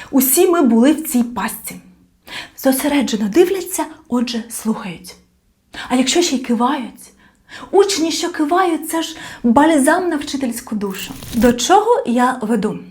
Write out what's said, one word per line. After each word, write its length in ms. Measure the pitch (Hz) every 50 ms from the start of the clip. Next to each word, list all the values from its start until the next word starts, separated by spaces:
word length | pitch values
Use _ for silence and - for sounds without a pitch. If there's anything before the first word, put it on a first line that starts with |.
| - -
Усі 360 | - 269 262 269 - 349 370
ми 160 | 381 339 339
були 300 | 302 233 226 226 240 285
в 160 | 320 - - -
цій 140 | - 247
пастці. 580 | 240 - - - 185 220 - - - - - - - - _ _ _ _ _ _ _ - - - - - _
Зосереджено 720 | - - 269 262 262 - 294 285 285 226 - 226 190 220 202
дивляться, 580 | 202 320 370 - 392 381 349 - - - 302 311 - - - -
отже, 360 | 240 247 240 - 233 226 220 -
слухають. 680 | - - - 220 220 - - 190 165 - - - - - _ _ _ _ _ _ _ _ _ _ - - - -
А 60 | -
якщо 280 | 254 254 262 - 349
ще 140 | 339 - 277
й 20 | 240
кивають? 760 | - - 240 214 240 262 294 294 233 196 - - - - _ _ _ _ _ _ _ - - - - -
Учні, 420 | - 381 392 392 - - 320 330
що 200 | - - 349 339
кивають, 580 | - - 311 294 349 370 381 359 330 294 302 -
це 120 | - 330
ж 140 | 320 - - - - - - -
бальзам 680 | - 240 220 277 294 320 330 285 262 294 320 359 370 349
на 80 | 320
вчительську 600 | 285 294 - - 269 269 233 233 - - - 226
душу. 380 | 208 202 196 190 - - - - - - - -
До 180 | 233 214 240
чого 500 | 233 240 - - 349 415 415 453 494 - -
я 320 | 240 233 247 247 247 247 -
веду? 360 | 220 202 240 214 185 208 175 - - -